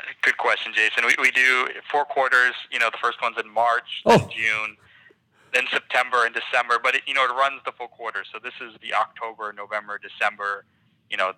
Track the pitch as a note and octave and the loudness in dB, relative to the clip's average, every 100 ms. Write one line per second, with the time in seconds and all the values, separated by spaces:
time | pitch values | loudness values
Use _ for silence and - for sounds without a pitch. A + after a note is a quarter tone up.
0 | - - C3+ - A#2+ G#2+ A2+ G#2+ A2 A#2+ | -12 -2 -2 0 0 0 -2 0 0 2
1 | A#2+ C#3+ C3 C3 C3 B2+ C3 - - D3 | 0 2 2 4 4 4 0 -6 -4 -2
2 | D3 - C3 B2+ B2 A#2 - B2 A#2 - | 0 0 4 4 4 0 -8 -2 -2 0
3 | A#2+ A2+ A#2+ A2+ A2 G#2+ A#2+ A#2+ - - | -4 -2 -4 -4 -4 0 2 2 -2 -2
4 | G#3+ A#3 G2 A2+ A2 A2 G#2+ G#2+ _ - | 4 4 4 -2 -2 -2 -4 -12 _ -20
5 | - _ _ _ _ B2+ B2+ C3 - B2+ | -20 _ _ _ _ -2 0 -4 0 0
6 | B2+ B2 A#2 A#2 - B2+ A#2+ A#2+ B2+ C3+ | 2 2 2 -2 -2 -2 2 0 2 -2
7 | C#3+ C3+ B2+ B2 C3+ C3+ C3 - A#2+ - | -2 0 0 2 0 0 -10 -10 -16 -10
8 | A2+ G#2 F#2+ A2 A#2+ - A#2+ A2 A2 G2+ | -10 -8 -10 -12 -14 -14 -16 -14 -4 -2
9 | A2 - A2+ A2 G#2 G#2 G2+ G#2+ G#2 G2+ | -2 -6 -12 -10 -12 -10 -8 -8 -8 -12
10 | G2+ - G#2+ G#2 G2+ G2+ _ _ _ _ | -12 -4 -4 -2 -6 -6 _ _ _ _
11 | _ G#2 F#2+ | _ -2 -2